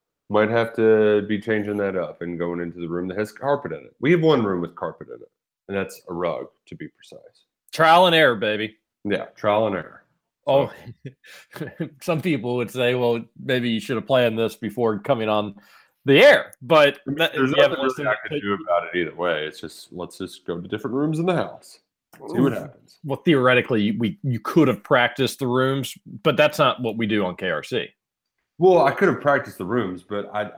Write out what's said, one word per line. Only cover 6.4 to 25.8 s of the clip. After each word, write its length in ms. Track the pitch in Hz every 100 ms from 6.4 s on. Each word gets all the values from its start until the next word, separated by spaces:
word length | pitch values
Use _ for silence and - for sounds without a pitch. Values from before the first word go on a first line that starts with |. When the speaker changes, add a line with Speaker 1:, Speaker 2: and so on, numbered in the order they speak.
| - _ _
Speaker 1:
to 80 | 80
be 120 | 76
precise. 580 | _ - - - _ _ _ _
Speaker 2:
Trial 340 | - 160 170 185
and 100 | 165
error, 200 | 143 110
baby. 420 | 107 107 107 - _ _
Speaker 1:
Yeah, 220 | 104 98 - _
trial 320 | 104 104 110
and 80 | 92
error. 280 | 80 - _ _ _ _ -
Speaker 2:
Oh, 260 | 135 123 - - - 135 _ - -
<laughs> 600 | - - 165 - 165 _
some 200 | - 165
people 340 | 185 139 120 123
would 120 | 110
say, 240 | 127 123 123
"Well, 280 | 120 117 113 _
maybe 260 | 127 127 120
you 100 | 113
should 160 | - 117
have 100 | -
planned 320 | 131 120 110
this 180 | 110 -
before 440 | 110 104 117 104
coming 300 | - 123 110
on 260 | 107 104 - _ _ _ _ -
the 180 | 139
air," 300 | 277 240 - -
but 380 | 123 160 143 143 -
that, 280 | 143 160
Speaker 1:
There's 180 | - 131
Speaker 2:
you 100 | 147
haven't 0 |
Speaker 1:
nothing 100 | 143
really 160 | 131 135
Speaker 2:
listened 220 | 131 123
Speaker 1:
I 60 | 107
can 100 | 110
Speaker 2:
to 80 | -
Speaker 1:
do 140 | 101
about 300 | 98 87 87 82
it 140 | 87
either 160 | 80 80
way. 300 | 87 78 78
It's 140 | -
just, 320 | 82 - -
let's 260 | 87 87 -
just 260 | 92 - -
go 140 | 87
to 80 | 92
different 280 | 104 127 127
rooms 220 | 151 156
in 80 | 175
the 100 | 165
house. 440 | 90 - - - _ _ _ -
See 220 | 139 170
what 140 | 139
Speaker 2:
Oof. 60 | 104
Speaker 1:
happens. 400 | - - _ _
Speaker 2:
Well, 180 | 143 135 -
theoretically, 680 | 143 127 123 117 113 104
we, 260 | 110 113 -
you 160 | 139 117
could 280 | - 170 139
have 160 | 113
practiced 560 | - 131 120 - 127 -
the 80 | 127
rooms, 480 | 127 131 135